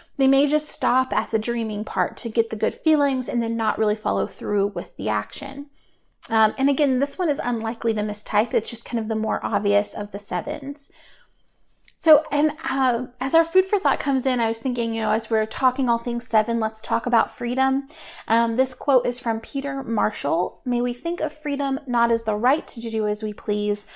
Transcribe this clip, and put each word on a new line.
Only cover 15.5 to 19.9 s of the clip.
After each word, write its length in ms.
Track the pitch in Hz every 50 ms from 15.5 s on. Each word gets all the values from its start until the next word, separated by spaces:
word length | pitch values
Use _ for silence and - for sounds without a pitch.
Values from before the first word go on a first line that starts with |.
| - - 262 254 254 - 262
all 120 | 240 233 233
things 280 | - 240 233 240 -
seven, 320 | - - 214 208 240 233 233
let's 220 | 220 220 220 -
talk 240 | - - 226 226 -
about 260 | 226 233 226 - -
freedom. 560 | - - 247 233 247 262 262 269 262 277 277 - - - - - - - -
Um, 300 | - 220 233 233 226 226
this 160 | 240 262 262 -
quote 320 | - - - 269 254 -
is 160 | 247 247 -
from 180 | - 233 220 220
Peter 440 | - - - 277 277 277 269 277 269
Marshall. 760 | -